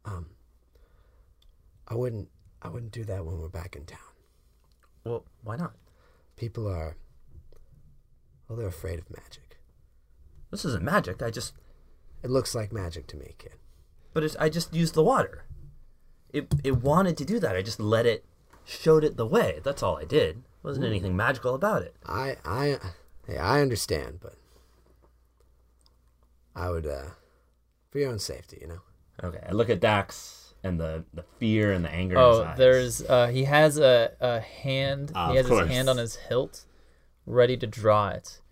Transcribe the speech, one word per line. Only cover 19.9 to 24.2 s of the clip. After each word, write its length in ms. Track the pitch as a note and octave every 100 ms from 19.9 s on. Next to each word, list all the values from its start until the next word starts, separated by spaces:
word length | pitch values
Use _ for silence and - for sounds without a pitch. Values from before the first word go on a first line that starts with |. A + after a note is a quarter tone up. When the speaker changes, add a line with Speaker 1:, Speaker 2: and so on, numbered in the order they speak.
| D2
Speaker 2:
I 80 |
did. 380 | D#2 D3 F2 G2 - _
Wasn't 220 | D#3 C3+
Speaker 1:
Ooh. 40 | B2
Speaker 2:
anything 280 | G#2 F#2+ F2+
magical 380 | A#2 B2 B2
about 280 | C3 G3+ F3+
it. 120 | - _ -
Speaker 1:
I, 300 | G2 C3+ -
I, 340 | - A2 C#3+ C3+ F#2 - - - -
hey, 100 | B1+
I 220 | F2 C#3+
understand, 580 | C#3 A2 - D#2+ A#1+ D#2+